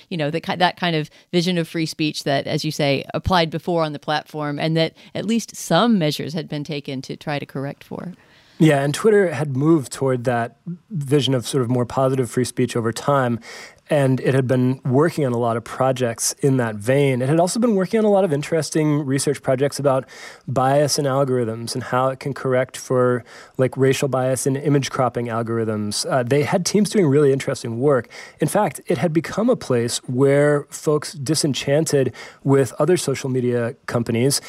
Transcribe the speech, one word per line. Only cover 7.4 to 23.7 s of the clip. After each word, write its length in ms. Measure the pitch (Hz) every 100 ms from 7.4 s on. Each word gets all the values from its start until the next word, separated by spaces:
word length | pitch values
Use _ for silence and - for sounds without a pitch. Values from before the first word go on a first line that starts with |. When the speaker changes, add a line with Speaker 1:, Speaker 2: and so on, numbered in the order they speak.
| -
Speaker 1:
correct 380 | 143 139 -
for. 300 | - - 175 180 _ _ _ -
Speaker 2:
Yeah, 220 | 156 143
and 100 | 143
Twitter 400 | 143 220 208 180
had 220 | 131 151 131
moved 380 | 151 165 120
toward 320 | - 135 127 120
that 320 | 120 120 - - 175 -
vision 440 | 196 139 147 131
of 140 | 131 107
sort 160 | 143
of 60 | 117
more 160 | 127 120
positive 440 | - 131 135 120
free 140 | -
speech 320 | 123 - 123 127
over 160 | 113
time. 480 | 113 - 143 123 113 - - - - -
And 300 | 151 135 127
it 140 | - 135
had 120 | 127
been 340 | 131 127 131 147
working 400 | 127 170 170 135
on 80 |
a 40 | 120
lot 200 | 120 117
of 60 |
projects 720 | 120 - 131 127 120 113 - -
in 160 | 143 135
that 180 | 117 107
vein. 480 | 104 139 143 127
It 60 | 131
had 100 | 165
also 200 | 180 233
been 160 | 240 196
working 220 | 185 226
on 80 | 214
a 40 |
lot 140 | 202
of 80 | 196
interesting 720 | 143 151 165 143 160 151 147
research 380 | 143 135 - 135
projects 380 | - 127 139 -
about 280 | 139 131 131 - - - -
bias 520 | 123 131 143 147 -
in 60 | 143
algorithms 680 | 135 139 127 113 113 117
and 100 | -
how 260 | 104 123 131
it 100 | 131
can 160 | 143 127
correct 420 | 131 127 131 -
for, 460 | - 127 123 123 - - - -
like, 180 | 131